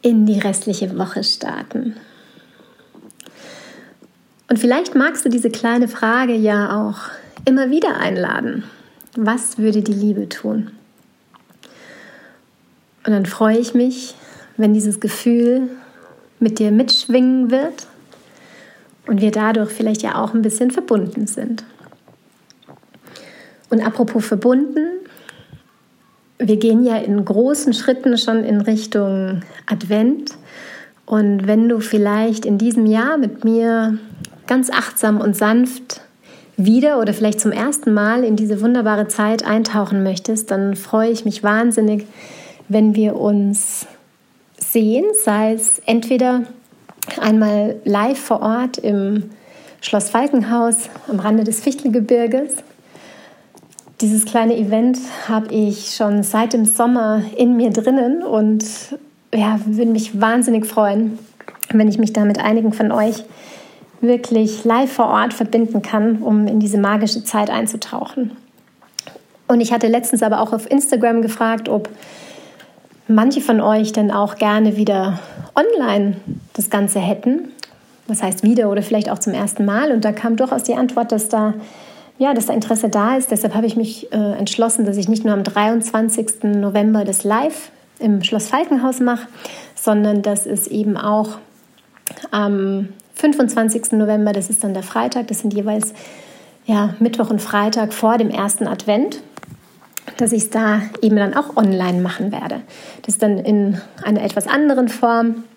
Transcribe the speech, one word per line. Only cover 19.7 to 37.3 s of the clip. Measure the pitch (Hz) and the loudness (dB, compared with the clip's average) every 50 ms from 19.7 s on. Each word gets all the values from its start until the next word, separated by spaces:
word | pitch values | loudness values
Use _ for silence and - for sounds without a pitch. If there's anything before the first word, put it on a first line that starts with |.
vielleicht | - - 220 220 214 214 220 | -4 -4 -2 -2 -2 -2 -4
ja | 220 - 214 | -4 -4 -4
auch | 220 214 226 | -4 0 0
ein | 226 | 0
bisschen | 214 214 214 - 247 254 | 0 0 0 0 0 0
verbunden | 254 - - - 233 208 185 175 - - 214 | 0 -2 -2 0 0 0 0 -2 -4 -4 -6
sind. | 208 - 254 214 233 233 220 - - - - - - - _ _ _ - _ _ _ _ _ _ _ _ _ _ - - _ _ _ _ - _ - - - - - - - - - - _ _ _ | -4 -6 -8 -6 -6 -8 -8 -10 -18 -20 -20 -20 -20 -20 _ _ _ -20 _ _ _ _ _ _ _ _ _ _ -20 -20 _ _ _ _ -20 _ -20 -20 -20 -20 -20 -20 -20 -20 -20 -20 _ _ _
Und | 240 226 214 | -2 0 0
apropos | 226 220 - 240 220 - 226 208 | 0 0 0 -2 0 0 -2 -2
verbunden, | - 220 196 - 240 254 262 294 294 - 302 311 339 359 370 381 - - - - - - - - _ - - _ _ _ _ _ _ _ _ _ _ _ _ _ _ _ | 0 -2 2 2 4 4 4 2 0 0 -2 -2 -2 -4 -8 -12 -16 -20 -20 -20 -20 -20 -20 -20 _ -20 -20 _ _ _ _ _ _ _ _ _ _ _ _ _ _ _
wir | _ 247 202 214 | _ 0 2 2
gehen | 208 220 226 220 233 247 | 4 4 4 4 4 4
ja | 247 226 | 2 0
in | 220 - 202 202 208 196 | -2 -2 -2 -2 -2 0
großen | - 196 208 240 269 294 294 - 262 226 | 0 2 2 2 2 0 0 0 -2 -2
Schritten | - - - 254 254 - 262 240 | 0 0 0 -2 2 2 0 0
schon | 226 - 226 226 226 220 | 2 0 0 0 0 0
in | 226 214 208 | 2 0 0
Richtung | 202 226 220 214 214 - - 208 202 196 196 190 190 185 196 175 180 - - - - | 2 0 0 -2 -2 -2 -2 -2 0 0 -2 -2 -2 -4 -4 -6 -8 -10 -18 -14 -6
Advent. | - 214 - 180 175 208 214 226 247 294 - - - - - - - - - - - - - - - _ _ _ | -6 -6 -6 -2 -2 0 2 4 2 2 0 -4 -12 -14 -14 -20 -20 -20 -20 -20 -20 -20 -20 -20 -20 _ _ _
Und | - 220 214 208 202 202 196 190 | -2 0 2 2 2 2 0 2
wenn | 202 214 220 226 | 2 4 4 4
du | 233 240 220 | 4 2 0
vielleicht | 220 - 233 214 208 202 208 214 220 233 214 220 - | -2 0 0 2 2 2 2 0 0 0 -2 -2 -2
in | - 208 | -2 0
diesem | 196 220 240 226 233 220 | 2 2 0 2 2 2
Jahr | 214 214 220 233 277 320 | 4 4 2 2 0 0
mit | 302 254 208 - - - | 0 0 -2 -4 -2 0
mir | 220 226 226 226 233 226 226 226 226 214 220 214 214 - - - - - - - | 2 2 2 2 2 0 0 0 0 -2 -4 -6 -14 -18 -18 -18 -18 -18 -20 -6
ganz | - 254 262 254 247 | -2 0 0 0 0
achtsam | - 254 - - - - - 214 208 208 | -2 -4 -4 -4 -4 0 0 2 2 2
und | - 208 196 | 2 0 0
sanft | - 208 214 226 240 247 254 - - - - - - - _ _ _ _ - - - - - _ | 2 2 2 4 2 2 0 -2 -12 -14 -16 -16 -16 -16 _ _ _ _ -20 -20 -20 -20 -10 _
wieder | - 185 202 226 254 269 302 294 247 | 0 4 4 4 6 4 4 2 2
oder | 226 202 208 | 0 0 0
vielleicht | - 220 214 | 0 0 0